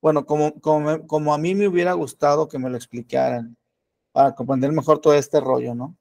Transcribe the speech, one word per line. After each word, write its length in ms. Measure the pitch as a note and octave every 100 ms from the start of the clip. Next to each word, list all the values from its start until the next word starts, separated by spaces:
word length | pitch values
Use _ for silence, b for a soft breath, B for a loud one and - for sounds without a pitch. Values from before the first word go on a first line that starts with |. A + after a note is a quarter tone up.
bueno, 240 | D#3+ D3+ C#3
como, 340 | D3+ D3+ D3+
como, 440 | D3+ D#3 D3+ D#3 D#3
como 280 | D#3 D3+
a 40 | D3
mí 160 | E3
me 140 | F#3+ G3+
hubiera 260 | F3 F3
gustado 540 | F3+ C#3 - C#3+ D3 D#3
que 120 | C#3
me 100 | B2+
lo 80 | B2
explicaran, 800 | - A#2+ A#2 C3+ C3 B2 A#2 A#2 _ _ _ _ _
para 220 | - C3+
comprender 380 | C3 A#2+ C3+ C3+
mejor 280 | D#3 D#3 D3+
todo 140 | D#3
este 260 | D3 C#3 D#3
rollo, 360 | C3 B2+ B2 A#2+
¿no? 200 | C3+ -